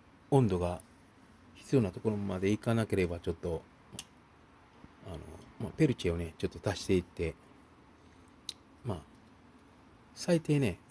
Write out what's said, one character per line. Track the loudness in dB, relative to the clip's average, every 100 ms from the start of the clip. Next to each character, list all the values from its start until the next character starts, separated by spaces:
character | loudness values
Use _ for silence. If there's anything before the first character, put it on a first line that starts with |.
| -20 -20 2
温 | 4 4
度 | 2
が | -2 -4 -10 -20 -20 -20 -20 -20 -20 -20
必 | 0 2
要 |
な | 2
と | 0
こ | -4
ろ | -2
ま | -2 0
で | 2
い | 2
か | 2
な | 0
け | 2
れ | 2 0
ば、 | 0
ち | -6
ょ |
っ | -4
と、 | -4 -6 -8 -20 -18 -16 -16 -18 -20 -20 -20 -20 -20 -20 -20 -20 -14
あ |
の、 | -14 -14 -18 -18 -12
ま | -6
あ、 | 2
ペ | 2
ル |
チ | 2 0
ェ |
を | 0
ね、 | -2 -4
ち |
ょ | -6
っ |
と | -4 -4
足 | -2
し | 2
て |
い | 2
っ |
て、 | 2 -4 -4 -6 -14 -20 -20 -20 -20 -20 -20 -20 -20 -20 -16 -16 -18 -14
ま | -8 -8
あ、 | -10 -20 -20 -20 -20 -20 -20 -20 -20 -20 -20
最 | -8 0 0
低 | 2 2
ね、 | 2 -2 -8